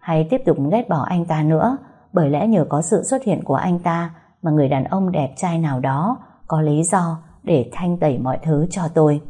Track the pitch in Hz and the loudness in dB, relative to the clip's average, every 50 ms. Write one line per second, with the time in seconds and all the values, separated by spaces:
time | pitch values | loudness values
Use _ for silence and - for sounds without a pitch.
0 | - - 165 156 156 160 247 262 - - 156 143 139 143 180 226 240 - 180 151 | -4 0 0 0 2 2 0 0 2 2 0 2 2 0 0 0 0 0 -2 -2
1 | 120 - 180 175 170 165 165 156 156 156 160 156 - 226 262 277 - - - _ | -2 -2 -2 -2 -2 0 0 0 2 2 2 2 2 0 0 -2 -8 -16 -20 _
2 | _ _ - 180 160 139 147 143 175 226 220 190 147 135 - 143 165 - 226 190 | _ _ 0 0 2 2 2 2 2 2 2 2 2 2 0 -2 0 2 0 0
3 | - - 269 262 269 214 180 165 - - 143 135 - 185 175 175 175 175 165 170 | 0 0 -4 -2 0 -2 -2 -2 0 -2 -2 0 0 0 -2 0 0 -2 -2 -2
4 | 170 165 165 - _ _ _ _ - 170 151 151 143 135 143 135 131 - - 196 | -4 -6 -8 -14 _ _ _ _ -2 0 2 2 4 2 2 0 -2 -2 0 0
5 | 196 185 180 165 143 131 - - - 180 170 165 165 151 135 127 131 135 135 139 | 0 0 0 -2 -2 -4 -4 -4 -4 -2 -2 0 0 0 -2 -2 -2 -2 -2 0
6 | 160 208 254 269 - - - _ - - 165 156 156 151 147 151 160 - - 190 | 0 -2 -2 -4 -8 -20 -20 _ -8 -4 0 0 2 2 2 2 2 2 0 0
7 | 175 165 165 160 - - - - _ - 175 139 117 - - - 180 175 175 175 | 0 0 -4 -8 -10 -18 -20 -14 _ 0 2 2 2 0 -4 -4 -2 -2 -2 0
8 | 170 156 135 120 123 131 127 - - 160 151 143 156 - - 196 175 156 165 165 | 0 0 0 0 -2 -4 -4 -4 -2 0 0 0 0 -2 -2 -4 -4 -2 2 4
9 | 156 151 147 147 156 - | 4 4 4 0 -4 -10